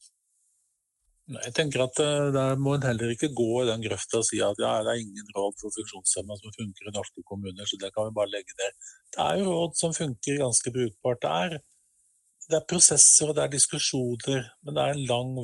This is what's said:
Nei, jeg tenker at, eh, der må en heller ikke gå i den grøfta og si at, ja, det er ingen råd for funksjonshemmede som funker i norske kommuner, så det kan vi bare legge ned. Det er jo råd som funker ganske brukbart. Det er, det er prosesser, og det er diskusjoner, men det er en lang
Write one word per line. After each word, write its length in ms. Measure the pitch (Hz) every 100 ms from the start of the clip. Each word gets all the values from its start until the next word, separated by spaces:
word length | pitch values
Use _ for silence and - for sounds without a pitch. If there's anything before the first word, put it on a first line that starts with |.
| - _ _ _ _ _ _ _ _ _ _ _ -
Nei, 160 | 117 120
jeg 80 | 160
tenker 240 | 151 127
at, 160 | 127 -
eh, 300 | 147 147 143
der 240 | 135 135 135
må 200 | 139 143
en 100 | 131
heller 260 | 113 117
ikke 220 | 113 151
gå 160 | 120 113 123
i 60 | 123
den 140 | 113
grøfta 380 | 107 101 - 113
og 40 | 107
si 120 | 104
at, 200 | 101 101
ja, 100 | 117 113 110
det 60 |
er 100 | 120
ingen 300 | 107 208 104 98
råd 220 | 101 -
for 140 | 104 113
funksjonshemmede 640 | 104 98 - 92 95 104
som 160 | 107 110
funker 320 | 104 - 101
i 60 |
norske 300 | 101 - - -
kommuner, 360 | 98 98 92 101
så 100 | 98
det 100 | 98
kan 140 | 107 110
vi 100 | 104
bare 120 | 101
legge 220 | 101 - -
ned. 120 | 101 - - - _
Det 120 | -
er 160 | 151 175
jo 100 | 196
råd 260 | 170 170 -
som 160 | 165
funker 460 | 160 151 117 143 143
ganske 280 | 127 113 127
brukbart. 480 | 123 117 - 127 120
Det 140 | - 85
er, 140 | 123 156 - _ _ _ _ _ _ - -
det 80 | 156
er 100 | -
prosesser, 580 | 175 - 143 - - 151
og 80 | 147
det 80 |
er 120 | 139 139
diskusjoner, 880 | - 147 - 135 123 117 139 135 117 -
men 120 | 147 143
det 40 |
er 120 | 135
en 120 | 143 123
lang 240 | 120 127 127